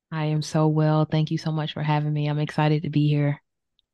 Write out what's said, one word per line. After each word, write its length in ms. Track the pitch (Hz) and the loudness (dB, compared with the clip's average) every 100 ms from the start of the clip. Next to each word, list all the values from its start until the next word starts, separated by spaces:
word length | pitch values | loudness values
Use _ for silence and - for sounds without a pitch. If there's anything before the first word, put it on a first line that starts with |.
| _ | _
I 140 | 160 | -4
am 160 | 151 151 | -2 -2
so 280 | 151 156 156 | -2 0 2
well. 360 | 156 151 156 | 2 2 2
Thank 260 | 156 156 156 | 2 0 0
you 60 | 160 | -2
so 160 | 160 | -4
much 220 | 156 151 | -4 -6
for 80 | - | -6
having 320 | 151 151 151 | -2 -2 0
me. 140 | 151 147 | -2 -2
I'm 100 | 147 | -2
excited 460 | 151 - 151 151 | -2 0 2 2
to 60 | 156 | 0
be 160 | 147 147 | 0 2
here. 360 | 147 143 147 _ _ _ _ _ | 2 0 -2 _ _ _ _ _